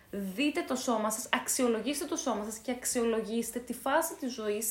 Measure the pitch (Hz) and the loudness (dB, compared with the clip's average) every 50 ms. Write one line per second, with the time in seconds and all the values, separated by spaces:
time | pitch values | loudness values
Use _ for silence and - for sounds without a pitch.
0 | - - - 202 196 190 185 220 294 302 311 349 - - 262 247 - 254 233 214 | -14 -8 -6 -4 -4 -2 0 0 2 2 2 0 0 0 -2 0 0 2 2 2
1 | 208 220 214 - - - - 254 - - - - 254 240 226 220 208 269 285 - | 2 0 0 -2 -2 -2 -2 -2 0 0 2 4 4 4 4 2 0 -2 -2 -2
2 | 349 - 330 - - 262 214 202 208 226 214 - - 269 254 247 - - - 247 | -2 -2 -2 -2 0 0 0 0 -2 -4 -8 -6 -4 -6 -4 -2 -2 0 2 2
3 | 233 233 220 220 196 196 226 233 226 - - 247 247 - 240 - - 269 277 330 | 2 2 2 2 0 0 0 -2 -2 -2 -4 -4 -4 -4 -6 -2 2 4 4 4
4 | 330 - 339 - 277 240 - 226 214 208 208 220 233 - | 4 2 -2 -4 -6 -6 -4 -2 -2 0 0 0 0 -2